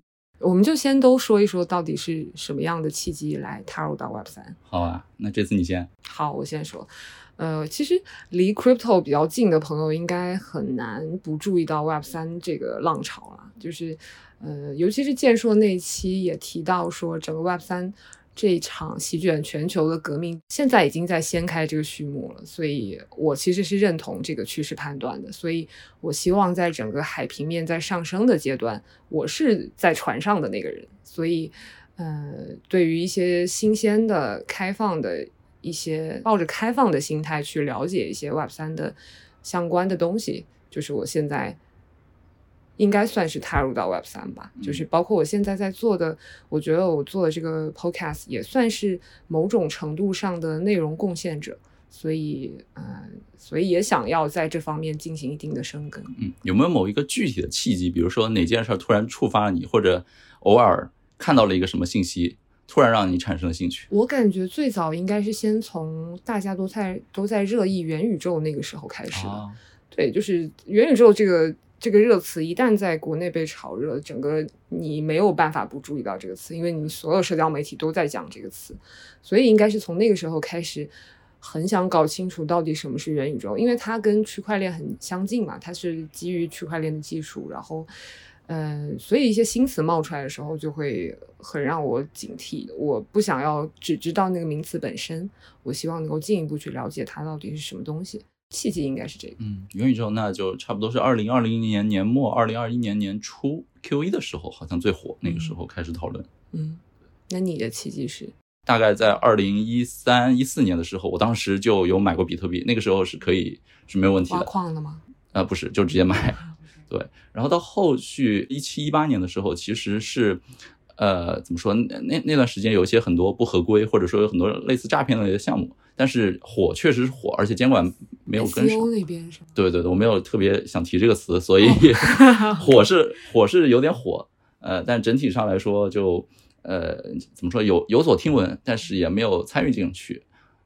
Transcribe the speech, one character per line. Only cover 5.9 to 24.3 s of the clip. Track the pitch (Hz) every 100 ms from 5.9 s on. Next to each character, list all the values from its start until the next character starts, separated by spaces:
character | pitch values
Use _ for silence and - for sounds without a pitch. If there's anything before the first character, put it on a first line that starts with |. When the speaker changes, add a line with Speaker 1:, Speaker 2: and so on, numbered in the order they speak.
| _ -
Speaker 1:
好， | - 151
我 | 139
先 | 139 156 156
说。 | - - - - - - -
呃， | 160 156 156
其 | -
实 | 294 359 - - -
离 | 175 185
crypto | 208 247 254 233 190
比 | 156
较 | 143 160
近 | - 220
的 | 160
朋 | 151 151
友 | 156
应 | 160 170
该 | 175 180 185
很 | - 156 139 127
难 | 117 110 160 180
不 | 165 156
注 | 202 180
意 | 156
到 | 156
Web | 156 156
三 | 147 165 160 170
这 | 170 151
个 | 131 57
浪 | 165 160
潮 | - - - 50
了。 | - -
就 | 160
是， | 160 165 160 - - - _
呃， | 156 147 143 139
尤 | 175
其 | 214
是 | 277
建 | 262 269 233
硕 | 233 214
那 | 214 185
期 | - - 190 190
也 | 180 160
提 | - 170
到 | 160 185 170
说， | 170 170 165
整 | 160 160
个 |
Web | 175 180
三 | 170 180 180 - - - _
这 | - 208
一 | 175
场 | - - 156 160
席 | - 165
卷 | 175 156
全 | 151 151 165
球 | 180 156
的 | 165
革 | - 143
命， | 170 165 -
现 | - 285
在 | 247 151
已 |
经 | 160 170
在 | 175
掀 | 160 170 170
开 | 160 156
这 | 156
个 |
序 | 151 - 147
幕 | 139 - -
了。 | -
所 | -
以 | 156 143 98 - - -
我 | 156 139
其 | -
实 | 180
是 | 180 196
认 | 202 160
同 | - -
这 | 151